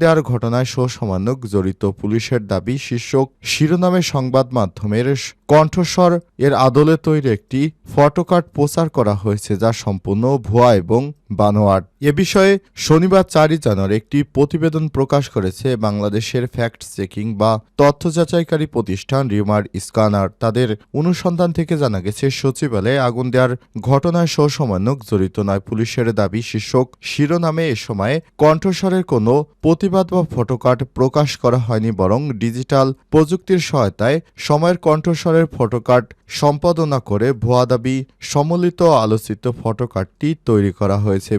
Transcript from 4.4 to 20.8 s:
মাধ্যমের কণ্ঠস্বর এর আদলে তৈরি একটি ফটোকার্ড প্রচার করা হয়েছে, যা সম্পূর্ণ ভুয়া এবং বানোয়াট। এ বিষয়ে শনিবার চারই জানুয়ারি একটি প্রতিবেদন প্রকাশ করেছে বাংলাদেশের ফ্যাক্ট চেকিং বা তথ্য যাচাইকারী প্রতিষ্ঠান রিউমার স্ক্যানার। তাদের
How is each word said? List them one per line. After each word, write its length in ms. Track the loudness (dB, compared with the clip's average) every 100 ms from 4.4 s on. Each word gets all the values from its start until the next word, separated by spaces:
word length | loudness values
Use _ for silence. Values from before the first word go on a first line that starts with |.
| 0 0
মাধ্যমের 500 | -2 -4 -4 -2 0 -2 -6 -14 2
কণ্ঠস্বর 600 | 4 4 0 -2 2 2 2 -4 -2 0
এর 80 | 4 4
আদলে 300 | 4 4 2 0
তৈরি 220 | 0 0 -2
একটি 240 | -2 -4 -4 -4 -4
ফটোকার্ড 520 | 2 2 2 0 0 0 -2
প্রচার 320 | -2 0 -2 0
করা 160 | 0 0
হয়েছে, 280 | -2 -4 -4 -2
যা 100 | 0 -2
সম্পূর্ণ 400 | -4 -4 -2 -2 0 -2 0
ভুয়া 220 | 4 6 4
এবং 180 | 2 0 -2 -8 _ 0
বানোয়াট। 440 | 2 4 4 2 0 _ -2
এ 20 | 0
বিষয়ে 320 | 0 4 4 2 -2 -10 2
শনিবার 400 | 4 4 4 2
চারই 240 | 2 2 2 0
জানুয়ারি 300 | 0 0 -2
একটি 180 | 0 -2 -2 0
প্রতিবেদন 480 | 0 0 -2 -2 -2 -2
প্রকাশ 280 | 0 0 0 -2
করেছে 320 | -4 -4 -4 -2 -2
বাংলাদেশের 580 | -2 -2 -4 -4 -4 -4 -4
ফ্যাক্ট 260 | -6 -6 -14 -10
চেকিং 300 | -8 -6 -8 -2
বা 100 | 0 0 -4 2
তথ্য 200 | 2 2 -2 -2
যাচাইকারী 480 | 0 0 0 -2 -2
প্রতিষ্ঠান 500 | -4 -4 -6 -4 -2 0
রিউমার 300 | -2 0 0 -2 -8 -6
স্ক্যানার। 420 | 0 2 2 -2 -2
তাদের 240 | -4 0 -2 -4